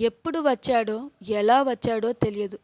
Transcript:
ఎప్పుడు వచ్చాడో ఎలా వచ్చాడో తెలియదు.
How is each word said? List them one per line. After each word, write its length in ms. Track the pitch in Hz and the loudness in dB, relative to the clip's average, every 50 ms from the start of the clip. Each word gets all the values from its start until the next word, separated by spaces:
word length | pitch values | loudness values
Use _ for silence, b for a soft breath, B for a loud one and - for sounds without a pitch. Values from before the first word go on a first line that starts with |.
ఎప్పుడు 380 | 226 226 226 _ - 330 294 330 | -2 -2 -2 _ -6 -6 -4 0
వచ్చాడో 720 | 294 277 254 - - 269 247 226 220 214 214 226 277 285 - _ 185 196 | 2 2 2 2 0 0 0 0 0 -2 -4 -6 -8 -12 -16 _ -8 -4
ఎలా 340 | 208 208 208 220 247 269 | -2 0 4 4 4 4
వచ్చాడో 500 | 277 262 240 - - 233 226 220 214 233 | 4 2 -2 -2 -2 -2 -2 0 -2 -2
తెలియదు. 460 | 233 - 220 214 202 208 208 190 202 - | -2 -2 -2 -2 -2 -4 -6 -8 -8 -14